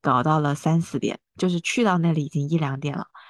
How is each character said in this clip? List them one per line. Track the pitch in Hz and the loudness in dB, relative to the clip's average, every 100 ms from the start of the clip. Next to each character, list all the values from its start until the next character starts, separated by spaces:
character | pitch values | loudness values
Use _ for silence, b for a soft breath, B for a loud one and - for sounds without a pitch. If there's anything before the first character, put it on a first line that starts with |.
搞 | 147 127 | 0 2
到 | 139 156 | 4 2
了 | 147 147 | 2 0
三 | 156 165 | 2 0
四 | 170 131 | 0 -4
点， | 107 - _ - | -4 -6 _ -2
就 | 185 | -2
是 | 175 | 0
去 | - - | -2 0
到 | 220 180 | 2 2
那 | 170 | 2
里 | 156 139 | 0 -2
已 | |
经 | 147 143 | -4 0
一 | 165 | 0
两 | 147 135 | -2 -4
点 | 143 139 | -6 -6
了， | - B | -10 B